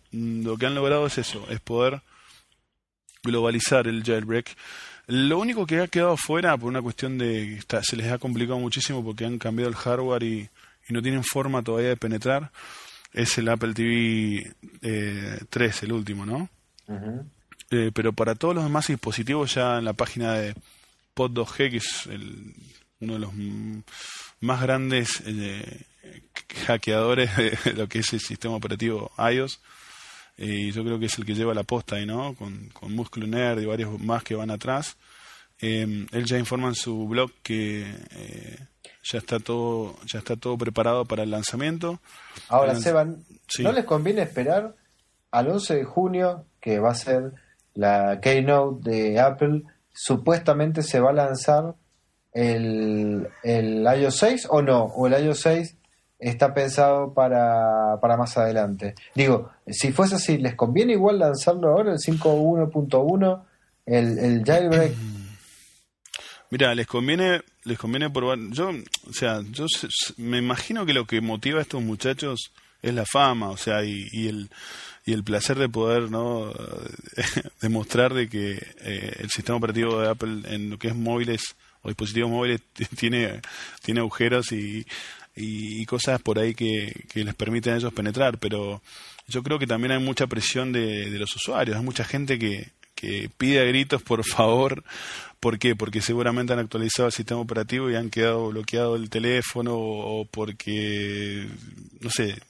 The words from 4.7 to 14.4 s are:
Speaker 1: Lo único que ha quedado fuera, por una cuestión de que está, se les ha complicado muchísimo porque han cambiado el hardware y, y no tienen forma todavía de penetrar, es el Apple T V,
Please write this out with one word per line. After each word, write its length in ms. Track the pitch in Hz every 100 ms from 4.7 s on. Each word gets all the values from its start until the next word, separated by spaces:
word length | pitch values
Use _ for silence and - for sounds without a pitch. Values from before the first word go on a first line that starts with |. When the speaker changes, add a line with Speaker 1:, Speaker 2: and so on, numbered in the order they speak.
| - - - -
Speaker 1:
Lo 300 | 127 139 170
único 280 | 233 226 156
que 140 | 165
ha 80 | 180
quedado 280 | 175 175 156
fuera, 400 | - 165 180 135
por 120 | 120
una 140 | 127
cuestión 360 | 120 - 131 127
de 280 | 117 110 104
que 80 | 107
está, 260 | - 110
se 140 | - 113
les 140 | 113
ha 60 | 123
complicado 400 | 127 117 123 127
muchísimo 460 | 120 131 - 131
porque 200 | 113 107
han 140 | 117 120
cambiado 300 | 107 113 123
el 80 | 113
hardware 460 | 123 123 127 120
y, 260 | 117 110 104 _ - _ -
y 40 |
no 100 | 117
tienen 220 | 131 135
forma 380 | 120 139 135 127
todavía 260 | 113 117 123
de 80 | 120
penetrar, 560 | 110 110 127 139 147 - - - - - -
es 240 | 117 117 -
el 100 | 113
Apple 260 | 113 117
T 80 | 110
V, 720 | 117 117 113 110 107 101